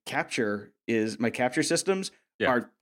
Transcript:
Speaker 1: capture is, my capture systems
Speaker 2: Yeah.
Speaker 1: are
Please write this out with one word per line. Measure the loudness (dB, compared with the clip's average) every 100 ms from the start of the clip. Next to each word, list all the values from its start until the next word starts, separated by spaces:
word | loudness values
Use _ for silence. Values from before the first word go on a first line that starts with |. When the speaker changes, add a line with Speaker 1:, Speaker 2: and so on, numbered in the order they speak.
| -6
Speaker 1:
capture | -4 -2 -2 0 -2 -6 _ -2
is, | 0 0 0
my | -2
capture | 0 0 0
systems | 0 0 0 -2 -4 -12 _ -2
Speaker 2:
Yeah. | 0
Speaker 1:
are | 2 -2 _